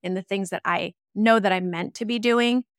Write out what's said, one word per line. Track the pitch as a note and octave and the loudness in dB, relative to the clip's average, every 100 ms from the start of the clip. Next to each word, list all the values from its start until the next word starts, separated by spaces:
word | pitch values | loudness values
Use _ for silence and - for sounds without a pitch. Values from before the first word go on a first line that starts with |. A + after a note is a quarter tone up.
in | F3+ | -6
the | F#3 | -6
things | - G3 F#3 | -4 -6 -4
that | - | -4
I | - F3 E3+ - _ - | -2 -2 -4 -10 _ 0
know | A3+ A3+ | 4 4
that | G3 | 4
I'm | F#3 F3+ | 0 -2
meant | E3+ F3+ - | -4 -6 -6
to | A3+ | -4
be | A#3+ | -2
doing | A#3+ A#3 A#3+ B3 - | 2 2 2 0 -2